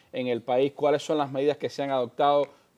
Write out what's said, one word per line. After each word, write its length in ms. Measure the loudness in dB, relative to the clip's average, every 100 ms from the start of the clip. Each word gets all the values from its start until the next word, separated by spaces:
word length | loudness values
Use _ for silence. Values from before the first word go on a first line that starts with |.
| _
en 140 | -6 -4
el 160 | -4
país? 300 | 0 0 0 0
¿Cuáles 260 | 0 0
son 160 | 0 -2
las 140 | -2
medidas 260 | -2 -2 -2
que 140 | -6
se 100 | -6
han 80 | -2
adoptado? 680 | -2 -2 2 2 4 0 -8 _